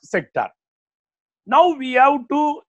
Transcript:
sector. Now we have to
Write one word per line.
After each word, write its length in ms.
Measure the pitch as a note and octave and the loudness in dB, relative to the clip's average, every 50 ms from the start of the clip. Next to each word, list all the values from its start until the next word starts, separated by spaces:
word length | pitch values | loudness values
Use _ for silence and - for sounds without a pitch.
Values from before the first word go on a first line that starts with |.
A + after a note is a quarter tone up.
| _ | _
sector. 420 | - - F#3 D#3 _ - C3 G#2+ - _ _ _ _ _ _ _ _ _ _ _ _ _ _ _ _ _ _ _ | -8 -8 -8 -6 _ -8 -8 -8 -8 _ _ _ _ _ _ _ _ _ _ _ _ _ _ _ _ _ _ _
Now 300 | F#3+ A#3+ D4+ F4 F4+ D#4+ | 0 2 4 4 2 0
we 200 | C4+ C4 B3+ B3+ | -4 -6 -2 2
have 340 | B3 C4 C#4 D4 C#4 A#3+ - | 2 4 4 2 0 -4 -4
to 320 | C#4 D4 D4+ D4+ D4 D#4+ _ | -4 -2 -2 -2 -4 -8 _